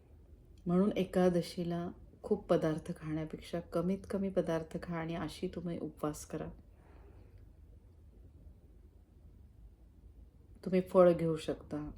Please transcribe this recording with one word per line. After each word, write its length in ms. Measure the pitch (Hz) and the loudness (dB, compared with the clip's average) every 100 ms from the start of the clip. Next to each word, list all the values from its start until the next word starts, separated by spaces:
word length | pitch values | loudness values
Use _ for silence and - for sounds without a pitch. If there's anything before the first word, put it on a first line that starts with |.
| - - - - - - 175 | -20 -20 -20 -20 -20 -8 2
म्हणून 260 | 180 208 - | 4 4 2
एकादशीला 920 | 190 185 180 175 165 - 170 170 175 - - - | 2 4 4 4 0 -4 -4 -4 -6 -10 -20 -8
खूप 220 | - 196 - | -2 -2 2
पदार्थ 460 | 170 165 156 - 170 | 2 2 -2 -6 -8
खाण्यापेक्षा 640 | 156 156 156 165 - 170 - | -6 -6 -6 -10 -8 -8 -4
कमीत 340 | 170 175 190 - | -2 0 -2 -4
कमी 200 | 196 196 | -4 -2
पदार्थ 480 | 190 170 165 160 170 | 0 0 0 -4 -8
खा 120 | 170 165 | -6 -6
आणि 200 | 160 165 | -4 -4
अशी 320 | 196 - 185 180 | -6 -6 -8 -6
तुम्ही 220 | 170 170 | -6 -6
उपवास 460 | 151 - 151 151 - | -8 -4 -6 -6 -8
करा. 240 | 156 160 - - - - - - - - - - - - - - - - - - - - - - - - - - - - - - - - - - - - - - - - - | -8 -8 -12 -20 -20 -20 -20 -20 -20 -20 -20 -20 -20 -20 -20 -20 -20 -20 -20 -20 -20 -20 -20 -20 -20 -20 -20 -20 -20 -20 -20 -20 -20 -20 -20 -20 -20 -20 -20 -20 -20 -20 -10
तुम्ही 180 | 185 185 | 2 2
फळ 280 | 180 190 175 | 6 8 8
घेऊ 240 | 165 165 156 | 8 2 -2
शकता 520 | - 139 - 147 151 | -4 -6 -6 -8 -8